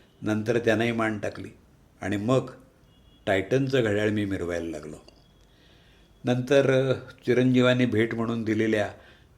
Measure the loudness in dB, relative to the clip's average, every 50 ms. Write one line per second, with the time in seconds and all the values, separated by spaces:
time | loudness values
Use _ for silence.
0 | _ _ _ -8 -4 -4 -2 -2 -2 -2 -2 0 2 2 2 2 2 0 0 -2
1 | -2 -2 -4 -4 -6 -8 -8 -10 -14 -16 -18 -20 _ _ _ _ _ _ _ -10
2 | -6 -4 -4 -2 0 0 0 0 0 -2 -8 -18 -20 -20 _ _ _ _ _ _
3 | _ -20 _ _ -2 0 0 0 0 0 0 0 0 0 0 0 2 2 2 2
4 | 0 0 0 0 -2 -4 -4 -4 -4 -4 -4 -4 -6 -6 -8 -10 -12 -14 -16 -18
5 | -20 -20 -20 _ _ _ _ _ _ _ _ _ _ -20 -20 -20 _ _ -20 _
6 | _ _ _ _ -4 -2 -2 0 0 2 4 4 4 4 4 2 2 0 -2 -2
7 | -6 -14 -20 -8 -2 0 2 2 4 4 4 4 4 4 4 4 2 2 2 0
8 | 0 0 -2 -4 -4 -4 -4 -4 -2 -2 0 0 0 2 2 0 0 -2 -6 -14
9 | -20 -20 -20 -20 -20 _ _